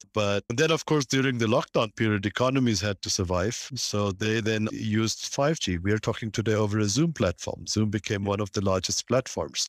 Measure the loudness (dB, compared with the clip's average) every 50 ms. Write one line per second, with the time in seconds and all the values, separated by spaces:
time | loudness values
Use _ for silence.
0 | -12 _ -2 0 0 0 0 0 -2 -2 0 0 2 2 2 0 0 0 0 0
1 | 2 2 2 2 2 2 2 2 2 2 2 2 2 0 0 0 0 0 0 0
2 | 2 2 2 2 0 -2 0 0 2 2 2 4 4 2 2 2 0 -2 -4 -4
3 | -4 -4 -2 -2 0 0 0 0 0 0 -2 -6 -8 -10 -8 -6 -6 -2 -2 0
4 | 0 0 -2 -2 0 0 0 0 0 0 0 0 0 -2 -4 -4 -2 0 0 2
5 | 2 0 -2 -4 -8 -6 -2 0 0 0 0 0 -2 -2 -2 0 0 0 0 0
6 | 0 -2 -4 -4 -4 -6 -4 -2 0 2 2 2 2 2 2 0 0 2 2 2
7 | 2 2 2 2 0 0 0 -2 -6 -8 -8 -8 -6 -4 0 0 0 2 0 -2
8 | -2 -2 -4 -2 0 0 0 0 -2 -4 -2 0 2 2 2 2 0 -2 -4 -4
9 | 0 0 2 0 0 0 -4 -6 -6 -4 -4 -6 -6